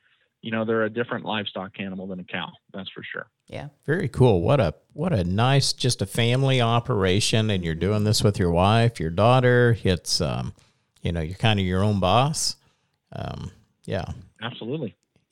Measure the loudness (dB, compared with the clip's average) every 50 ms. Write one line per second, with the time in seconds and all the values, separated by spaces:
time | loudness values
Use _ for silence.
0 | _ _ _ _ _ _ _ _ -10 -6 -4 -4 -2 -2 0 -2 -2 -2 -4 -6
1 | -6 -6 -6 -8 -6 -6 -6 -6 -6 -8 -8 -10 -10 -10 -10 -12 -10 -10 -10 -10
2 | -10 -10 -10 -12 -12 -10 -10 -10 -10 -10 -14 -20 _ _ -16 -14 -14 -14 -14 -16
3 | -14 -14 -12 -14 -14 _ _ _ _ -16 -14 -14 -14 -14 _ _ -4 -4 -2 -2
4 | -2 -4 2 4 4 4 4 4 2 2 2 2 2 0 -2 _ _ _ -10 -6
5 | -4 -2 0 0 0 0 0 0 2 4 4 2 2 0 -2 -2 -2 -2 -2 -2
6 | -6 -6 -2 0 0 2 2 2 2 2 2 2 2 2 2 0 0 0 0 2
7 | 2 2 2 2 2 2 2 2 2 2 0 -2 -2 -2 -2 -2 0 0 0 2
8 | 2 2 2 2 2 2 2 2 0 2 2 4 4 4 4 4 4 2 0 -2
9 | -6 -4 0 2 4 4 6 6 4 4 4 6 4 4 2 2 2 0 0 0
10 | -2 -4 -2 -2 -2 -2 -2 -4 -6 -8 -10 _ _ _ _ _ _ _ _ _
11 | -6 -4 -4 -4 -4 -6 -4 0 2 2 2 2 2 0 0 2 2 2 2 2
12 | 2 4 4 4 4 2 0 -2 -4 -4 -6 _ _ _ _ _ _ _ _ _
13 | _ _ -12 -10 -10 -10 -10 -10 -12 -14 -16 _ _ _ _ _ -10 -8 -6 -6
14 | -6 -8 -10 -12 -14 -20 _ -12 -12 -12 -10 -10 -10 -8 -8 -8 -8 -10 -12 _
15 | _ _ _ _ _ 2